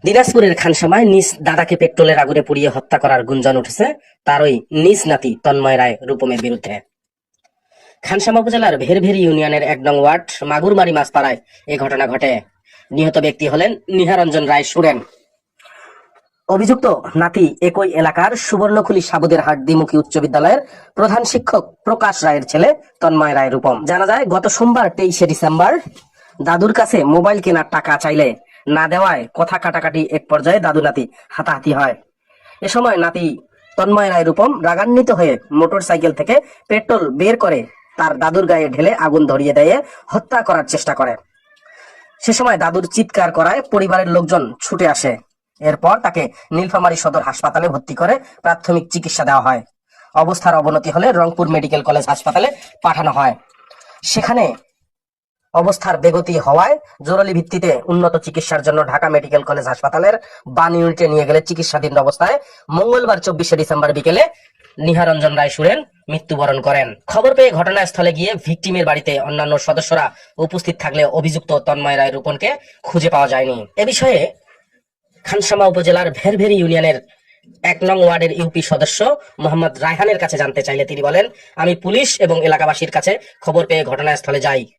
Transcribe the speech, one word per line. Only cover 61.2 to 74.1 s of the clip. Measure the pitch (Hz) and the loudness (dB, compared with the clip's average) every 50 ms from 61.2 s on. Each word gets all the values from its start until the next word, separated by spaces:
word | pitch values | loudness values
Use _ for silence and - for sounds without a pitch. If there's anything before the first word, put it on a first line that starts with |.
| 147 | 0
গেলে | 139 151 156 | 2 2 0
চিকিৎসাধীন | 156 - 175 160 160 - - 147 139 147 135 | 0 -2 -6 -6 -6 -4 -4 -4 -4 0 0
অবস্থায় | 143 135 135 - - 170 190 254 285 - - - - _ - | 2 2 2 0 0 -2 0 0 -4 -6 -10 -20 -20 _ -6
মঙ্গলবার | 151 170 196 233 240 247 247 226 208 175 | -2 -2 0 2 2 0 2 0 -2 -2
চব্বিশে | - 196 175 151 170 - 170 | -2 -6 -4 -4 -2 -2 0
ডিসেম্বর | 151 156 - 156 147 151 147 | -2 0 -2 -2 -2 0 0
বিকেলে | 147 147 143 165 170 233 311 330 - _ _ _ _ _ _ _ _ - | -2 0 0 0 2 2 2 2 0 _ _ _ _ _ _ _ _ -4
নিহারঞ্জন | 151 165 165 165 170 165 160 156 147 156 147 | -2 0 2 2 2 2 0 2 0 0 0
রায় | 147 143 143 | 0 -2 -2
সুরেন | - - 156 175 - 302 277 _ _ _ _ - | -2 2 2 2 2 2 -4 _ _ _ _ -10
মৃত্যুবরণ | 156 160 - - 160 139 143 143 135 135 | -10 -10 -6 -6 -4 -2 0 -2 -2 0
করেন। | 123 139 139 139 131 113 104 _ _ | 0 0 0 0 -2 -4 -8 _ _
খবর | - - 214 226 262 269 | -4 -2 2 2 4 6
পেয়ে | 262 262 247 | 6 4 4
ঘটনাস্থলে | 165 156 170 - 196 202 190 180 - - 175 175 | 4 0 -2 0 0 -2 -2 -2 -2 0 0 0
গিয়ে | 165 151 175 202 220 170 - | 0 0 -4 -4 -4 -4 -4
ভিকটিমের | 156 165 - - 190 180 180 165 | -6 -6 -4 -4 -4 -2 -2 0
বাড়িতে | 156 147 151 - - 143 139 | 0 -2 -2 -2 -4 -4 -4
অন্যান্য | 135 139 147 147 151 147 147 139 | -4 -4 -6 -6 -2 -2 -2 -2
সদস্যরা | - - 151 160 156 - 165 165 151 143 - - - _ _ - | 0 -2 -2 -2 0 -2 -2 -2 -2 -4 -6 -12 -20 _ _ -6
উপস্থিত | 160 165 - 180 - - 170 - | -6 -6 -6 -8 -6 -8 -8 -6
থাকলে | - 151 139 151 151 | -8 -6 0 0 0
অভিযুক্ত | - - 165 147 165 151 160 - - | 2 0 -2 -2 -2 -4 -4 -4 -2
তন্ময় | 156 143 - 143 147 143 143 143 139 | -2 -2 0 -2 -4 -2 -2 -2 0
রায় | 143 135 135 | 0 0 0
রূপনকে | 131 135 131 156 143 - - 240 285 - _ - _ _ | -2 -6 -6 -6 -6 -4 -4 -4 -4 -4 _ -20 _ _
খুঁজে | - - - 170 151 170 | -14 -4 -4 0 0 2
পাওয়া | - 143 143 131 | 2 2 2 2
যায়নি। | 131 131 131 131 123 117 104 - _ | 0 -2 -2 -2 -4 -8 -10 -10 _
এ | - 208 | -4 -2
বিষয়ে | - 208 - 262 262 | -2 -2 0 2 2